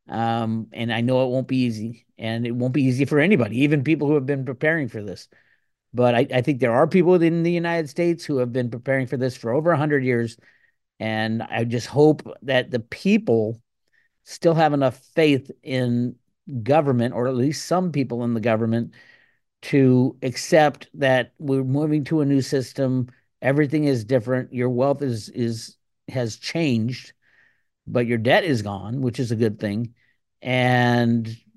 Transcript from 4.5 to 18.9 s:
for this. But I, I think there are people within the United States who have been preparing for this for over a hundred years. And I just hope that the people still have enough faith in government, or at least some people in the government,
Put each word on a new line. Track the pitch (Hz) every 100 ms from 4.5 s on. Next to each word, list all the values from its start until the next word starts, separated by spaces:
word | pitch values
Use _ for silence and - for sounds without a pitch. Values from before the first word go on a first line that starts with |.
| 120 156 165 127
for | 110
this. | 104 87 - _ _ _ _ _ _
But | 117 123 120
I, | 139
I | 127
think | 120 131
there | 123
are | 120 160
people | 190 170
within | 180 165 170
the | 165
United | 175 170 170 151
States | - 175 170
who | - 135
have | 123
been | 123 120
preparing | 120 135 135 123
for | 135
this | 127 127
for | 113
over | 135 165
a | 151
hundred | 151 147
years. | 127 120 113 - _ _ _ _ _ -
And | 107 110 110 113
I | - 113
just | 117 117 -
hope | 143 151 147 - -
that | 131 127 123
the | 120
people | 113 - 190 220 226 113 110 113 _ _ _ _ _ _ -
still | - 170
have | 160 156
enough | 143 135 127 _
faith | - 156 135 - -
in | - 131 123 120 120 123 _ _ - 135
government, | 107 151 143 120 120
or | 117 123
at |
least | 127 139 139 -
some | 175 185
people | 143 120 120
in | 120
the | 117
government, | 117 110 113 117 120